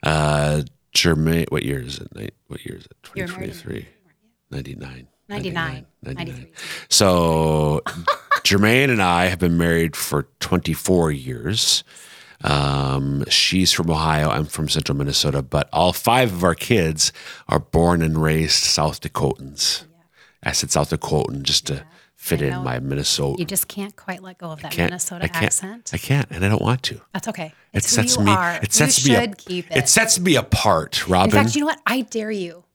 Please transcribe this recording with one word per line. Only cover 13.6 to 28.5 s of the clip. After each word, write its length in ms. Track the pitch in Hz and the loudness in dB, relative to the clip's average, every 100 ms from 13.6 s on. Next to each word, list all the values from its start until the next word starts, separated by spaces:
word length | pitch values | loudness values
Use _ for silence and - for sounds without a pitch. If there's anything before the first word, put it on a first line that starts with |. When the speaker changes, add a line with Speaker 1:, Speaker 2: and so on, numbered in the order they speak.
| 92 | 2
Speaker 1:
from 180 | - 82 | 2 0
Ohio. 380 | 78 80 78 78 | 0 2 2 0
I'm 160 | 55 | 0
from 240 | 76 - 76 | -4 -4 -2
central 280 | 80 73 71 | -2 -2 -2
Minnesota, 440 | 69 69 76 69 | -2 0 0 -2
but 260 | 65 73 - | -2 -2 0
all 200 | - 90 | 2 2
five 400 | 87 - 123 123 | 2 2 4 2
of 120 | 90 | 2
our 100 | 90 | 2
kids 580 | 82 - 113 80 78 - - - - - | 2 2 2 2 0 -2 -2 -18 -18 0
are 100 | - | 0
born 440 | - 82 85 87 | 2 2 4 4
and 180 | 80 78 | 2 2
raised 420 | 78 78 78 - | 2 2 2 0
South 360 | - - 76 - | 0 0 0 -2
Dakotans. 840 | - - - - - 73 - - | -8 -2 -2 -2 -10 -4 -4 -4
Speaker 2:
Yeah. 680 | - _ _ _ _ _ - | -8 _ _ _ _ _ -4
Speaker 1:
I 20 | |
said 180 | - 71 | -4 0
South 200 | - 73 | 0 0
Dakotan 520 | 78 - 76 - 69 | -2 -2 -2 -2 -4
just 240 | 69 - - | -2 -2 -2
to 60 | |
Speaker 2:
Yeah. 80 | 135 - - _ _ | -8 -10 -20 _ _
Speaker 1:
fit 260 | - - | -4 -2
Speaker 2:
I 40 | 71 | 0
Speaker 1:
in 40 | |
Speaker 2:
know. 120 | 62 | -2
Speaker 1:
my 180 | 65 62 | -4 -4
Minnesota. 580 | 67 69 - - 71 - | -4 -4 -2 -2 -2 -4
Speaker 2:
You 80 | 165 | -4
just 220 | 190 - | -4 -6
can't 280 | 202 202 - | -8 -12 -12
quite 260 | - 180 | -12 -12
let 140 | 185 180 | -14 -16
go 120 | 170 | -14
of 80 | 156 | -12
Speaker 1:
I 40 | |
Speaker 2:
that 100 | 156 | -10
Speaker 1:
can't, 180 | - 170 | -2 -2
Speaker 2:
Minnesota 340 | 175 - 175 | -2 -8 -6
Speaker 1:
I 40 | - | -4
can't, 160 | 165 | 0
Speaker 2:
accent. 460 | 202 - 190 233 - | 0 0 -6 -14 -10
Speaker 1:
I 40 | 117 | -10
can't, 280 | - 139 - | -2 -2 -2
and 140 | 87 | -2
I 40 | 98 | 0
don't 120 | 107 | 2
want 220 | - 127 | 0 -2
to. 160 | - - _ | -4 -10 _
Speaker 2:
That's 140 | 196 226 | -8 -8
okay. 180 | 202 160 _ _ | -8 -12 _ _
Speaker 1:
It 60 | 202 | -4
Speaker 2:
It's 180 | - - | 0 0
who 60 | |
Speaker 1:
sets 140 | 247 247 | 2 2
Speaker 2:
you 60 | |
Speaker 1:
me, 80 | 101 | 4
Speaker 2:
are. 280 | 135 175 | 4 2